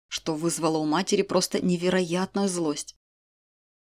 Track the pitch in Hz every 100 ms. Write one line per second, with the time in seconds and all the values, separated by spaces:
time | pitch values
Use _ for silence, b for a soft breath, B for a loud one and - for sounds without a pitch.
0 | - - - 156 170 160 160 160 156 156
1 | 190 202 196 185 180 - 185 175 180 185
2 | 180 175 190 196 196 180 160 147 - -
3 | _ _ _ _ _ _ _ _ _